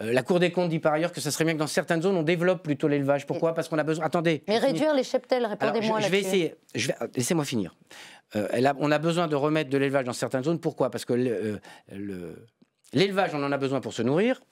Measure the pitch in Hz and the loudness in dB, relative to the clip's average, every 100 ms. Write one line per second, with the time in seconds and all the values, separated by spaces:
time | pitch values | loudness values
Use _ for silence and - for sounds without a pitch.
0 | 107 123 123 175 175 175 180 160 160 151 | 0 0 2 2 2 2 0 0 0 0
1 | 170 165 143 - 160 156 151 - 160 170 | -2 -4 -6 0 0 0 -2 -2 0 0
2 | 180 185 156 175 175 180 151 143 156 147 | 2 0 0 2 2 0 0 0 2 2
3 | 139 143 - 156 165 165 - 156 147 160 | 2 0 0 -2 -2 -2 -2 -2 0 0
4 | 156 180 165 151 - 226 262 165 311 285 | 0 0 2 0 0 0 2 2 2 2
5 | - 254 - 254 226 208 - 233 220 220 | 0 -2 0 -2 0 -2 -2 0 0 0
6 | 202 190 190 190 156 - _ 120 - - | 2 2 2 2 0 -4 _ -4 -4 -4
7 | 117 - 123 170 143 120 82 - _ - | -4 -4 0 0 0 -2 -4 -8 _ -20
8 | - - _ 107 101 120 131 139 147 151 | -20 -20 _ -4 -2 2 2 2 2 2
9 | 165 170 170 143 151 156 143 135 139 135 | 2 0 0 2 2 2 0 0 2 0
10 | 123 117 123 131 139 170 160 - 131 110 | -2 -4 -2 -2 0 -2 -2 0 -2 -2
11 | - 123 127 104 107 98 - - - 98 | -2 0 0 -2 -2 -6 -10 -20 -16 -12
12 | 101 92 85 - 117 _ _ _ - 123 | -10 -10 -10 -14 -20 _ _ _ -4 2
13 | 202 190 175 147 143 139 135 135 220 - | 2 2 0 0 -2 -2 0 -2 -4 -2
14 | 117 151 233 254 _ | 0 2 2 -2 _